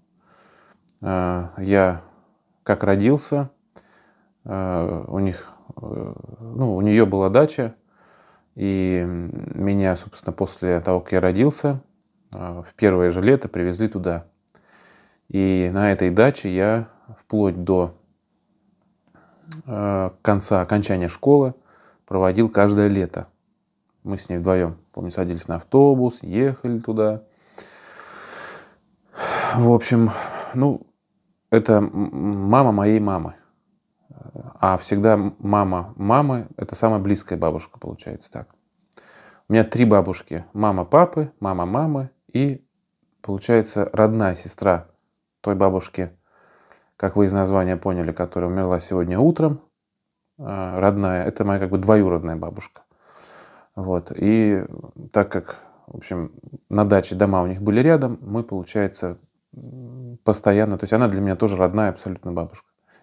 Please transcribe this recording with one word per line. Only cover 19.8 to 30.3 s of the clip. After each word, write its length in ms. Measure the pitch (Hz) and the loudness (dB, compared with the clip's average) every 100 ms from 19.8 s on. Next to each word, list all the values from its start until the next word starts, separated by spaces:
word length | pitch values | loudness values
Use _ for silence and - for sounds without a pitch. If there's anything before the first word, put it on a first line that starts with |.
| 101 98 92 - | -2 -2 -4 -2
конца 380 | - 101 - 98 | 0 0 2 0
окончания 460 | 90 104 101 95 85 | 2 -2 0 -2 -4
школы 460 | - 135 143 135 131 _ _ _ _ _ | -2 4 4 4 -4 _ _ _ _ _
проводил 420 | 95 92 92 113 | 0 2 2 2
каждое 380 | 107 101 104 104 | 4 4 4 2
лето. 400 | 98 87 - 85 _ _ _ _ _ _ _ | 2 -2 -8 -14 _ _ _ _ _ _ _
Мы 140 | - 98 | -12 -12
с 100 | - | -8
ней 80 | 90 | -4
вдвоем, 400 | 87 92 85 87 _ | 0 2 0 -6 _
помню, 200 | - 87 | -12 -10
садились 360 | 87 90 85 - | -6 -6 -6 -8
на 80 | 85 | -10
автобус, 640 | - 135 143 131 123 120 | 0 6 6 6 0 -4
ехали 580 | 87 95 135 127 123 117 | -6 -2 -2 -2 -6 -6
туда. 420 | 117 110 107 107 - _ _ - - - - - - - - - - - - _ _ _ _ - - - - 117 | -4 -2 0 -2 -10 _ _ -20 -20 -20 -20 -20 -20 -20 -20 -20 -18 -20 -20 _ _ _ _ -12 -8 -6 -4 2
В 160 | 120 | 4
общем, 380 | 120 - 117 113 - - | 4 4 2 2 0 -10